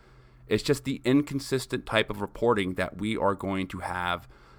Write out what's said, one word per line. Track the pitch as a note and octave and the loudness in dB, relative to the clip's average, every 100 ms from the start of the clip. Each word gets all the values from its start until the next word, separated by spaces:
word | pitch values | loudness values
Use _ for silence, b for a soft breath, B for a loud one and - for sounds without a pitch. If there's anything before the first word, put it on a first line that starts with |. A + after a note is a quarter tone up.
| b b b b b | b b b b b
it's | G#2+ | 0
just | - C3+ | 2 0
the | C#3 - | 0 -4
inconsistent | B2 C#3 C#3+ C#3 - C3 - B2+ - | 2 4 2 -4 -2 -4 -2 -6 0
type | A2 - | 2 2
of | G2+ | -2
reporting | G2+ - A#2 A2 F#2 | -6 0 4 4 2
that | F#2 F#2 - | 0 -4 -2
we | G#2+ A2 | -4 0
are | G2 | 0
going | G2 G2 F#2+ F#2 | 0 -2 -2 -4
to | F#2 | -6
have | F2+ F2+ F2 F2 - b b | -6 -2 -2 -2 -6 b b